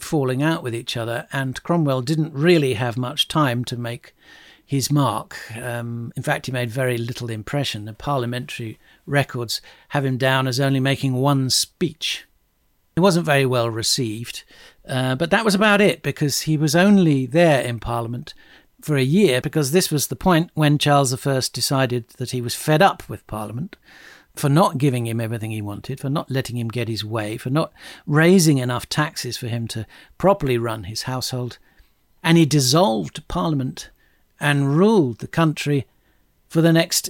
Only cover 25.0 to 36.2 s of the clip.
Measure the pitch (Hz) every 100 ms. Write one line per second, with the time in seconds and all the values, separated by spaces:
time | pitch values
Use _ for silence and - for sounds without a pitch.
25 | 113 113 113 117 110 110 101 101 - 135
26 | 139 143 - 131 127 120 113 120 113 110
27 | 107 113 107 117 131 139 165 - - -
28 | - 147 165 190 160 139 123 123 - -
29 | 151 - 123 113 120 117 113 - 107 -
30 | - - 175 196 139 120 117 113 92 110
31 | - 131 - 127 123 - _ _ _ _
32 | _ _ 170 165 156 147 127 147 202 107
33 | 139 - - 175 175 147 131 - - _
34 | _ _ _ _ 151 143 139 147 202 220
35 | 139 113 127 - 165 147 - 143 135 _
36 | _ _